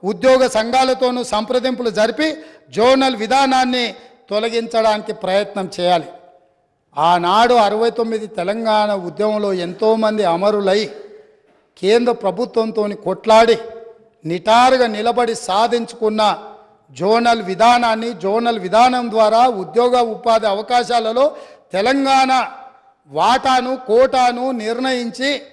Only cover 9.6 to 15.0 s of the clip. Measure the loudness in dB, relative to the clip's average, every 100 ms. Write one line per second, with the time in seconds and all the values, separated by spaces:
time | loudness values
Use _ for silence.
9.6 | -6 -2 0 2 0 0 0 2 0 0
10.6 | 0 0 -2 -10 -20 -20 -20 _ _ _
11.6 | _ _ 0 2 2 -2 -4 -4 -4 -2
12.6 | -2 -2 -4 -4 -6 -6 2 4 4 2
13.6 | -2 -16 -20 -20 _ _ -8 -6 2 4
14.6 | 4 4 0 0